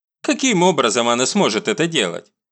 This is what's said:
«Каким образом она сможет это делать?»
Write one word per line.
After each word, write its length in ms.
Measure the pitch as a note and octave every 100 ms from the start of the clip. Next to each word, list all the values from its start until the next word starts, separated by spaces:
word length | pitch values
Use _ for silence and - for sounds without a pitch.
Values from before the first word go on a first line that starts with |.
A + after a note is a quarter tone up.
| _ _
«Каким 400 | - C#4 C4+ F#3+
образом 460 | F3+ D3+ A#2+ G#2+ A#2+
она 180 | A#2+ C3
сможет 400 | G#3 D3 G#2 A2+
это 220 | G#2 E3
делать?» 440 | D#3 F#2 E2+ - _ _